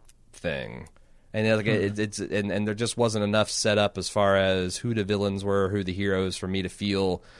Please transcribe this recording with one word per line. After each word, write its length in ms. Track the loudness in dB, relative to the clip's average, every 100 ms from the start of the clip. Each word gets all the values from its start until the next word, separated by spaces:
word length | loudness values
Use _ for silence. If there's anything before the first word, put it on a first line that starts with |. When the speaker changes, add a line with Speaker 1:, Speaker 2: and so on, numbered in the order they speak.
| -14 -20 _
Speaker 1:
thing. 560 | -10 -6 -4 -6 -10 -16 -20 -20 -20 -8
And, 120 | -2 2 2
like, 100 | 2
Speaker 2:
Hmm. 40 |
Speaker 1:
it, 260 | 0 0 -2
it's, 200 | -4 -4
and, 300 | -4 -2 -2
and 140 | -2 -2
there 80 |
just 220 | -2 -2 0
wasn't 260 | 0 2
enough 260 | 0 2 0
set 260 | 0 2 2
up 220 | 2 0
as 100 | -4
far 280 | 2 4 4
as 420 | 4 2 0 -4
who 160 | -2
the 100 | -2
villains 400 | 0 0 0 -2
were, 240 | 0 0 2
who 160 | 0
the 80 | -2
heroes, 440 | -2 0 0 0 -4
for 80 | -4
me 140 | -2
to 60 | -4
feel 520 | -4 0 2 2 -2 -6